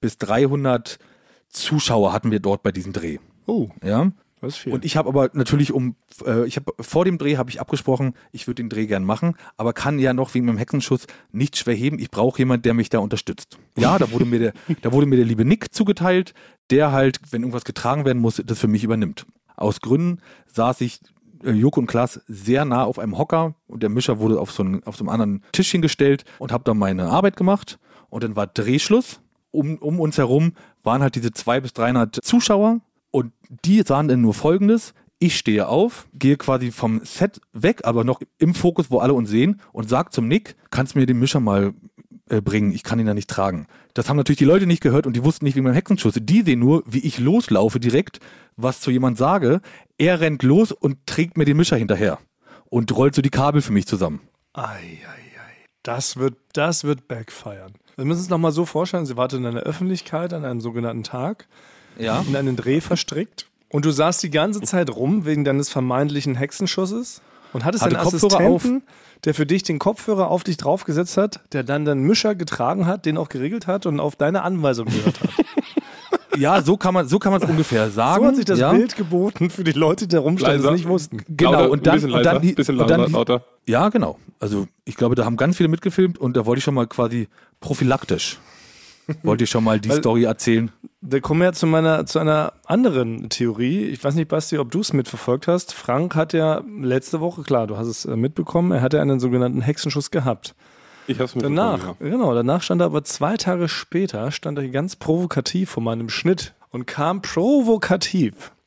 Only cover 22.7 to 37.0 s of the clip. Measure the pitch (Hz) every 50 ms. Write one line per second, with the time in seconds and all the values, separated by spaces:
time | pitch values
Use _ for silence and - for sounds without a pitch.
22.7 | 123 123 151 113 127 - 101 110 95 85 - - - 160 165 165 156 _ _ _
23.7 | - 117 110 104 104 120 127 - 127 107 110 110 110 87 78 98 - - 104 92
24.7 | 95 95 - - 107 - 110 95 - 113 113 104 101 98 - _ - - 190 -
25.7 | - 185 160 156 - _ 143 139 139 139 - _ - - - 135 127 123 - -
26.7 | 113 107 101 95 95 92 90 85 107 156 190 202 190 - 185 185 196 196 - -
27.7 | - _ _ _ _ - _ _ - 113 117 113 107 104 101 101 _ - 110 107
28.7 | 127 151 - - 208 240 254 - - - _ _ _ _ _ _ _ 160 143 143
29.7 | 160 - - 151 160 180 160 156 151 - 139 117 123 143 160 170 165 _ - _
30.7 | _ _ _ - 113 131 139 135 113 123 117 120 113 - - - 117 135 131 127
31.7 | - - 113 117 123 127 117 107 - - - - - 240 - - 214 196 208 220
32.7 | 226 233 - _ _ _ _ _ - 139 123 117 _ _ _ _ - - - 165
33.7 | 190 220 196 - 139 139 151 151 131 127 120 113 101 - - 151 165 190 202 202
34.7 | 226 226 - - _ _ _ _ _ _ - 180 - - - - 107 104 98 -
35.7 | 113 147 190 240 - - - _ _ 139 - 131 143 139 - - 135 127 127 123
36.7 | 117 - - 113 110 110